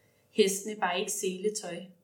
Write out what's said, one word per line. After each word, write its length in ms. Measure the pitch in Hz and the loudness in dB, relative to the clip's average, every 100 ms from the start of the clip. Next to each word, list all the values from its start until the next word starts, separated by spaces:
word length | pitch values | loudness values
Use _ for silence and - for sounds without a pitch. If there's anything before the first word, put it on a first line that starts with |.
| _ _ _ | _ _ _
Hestene 480 | - 196 - 214 214 | 4 4 4 -4 -2
bar 120 | 180 | 0
ikke 200 | 180 214 | 0 -2
seletøj, 720 | - 190 185 208 208 180 170 185 - | -2 -2 0 -2 -2 -6 -8 -12 -20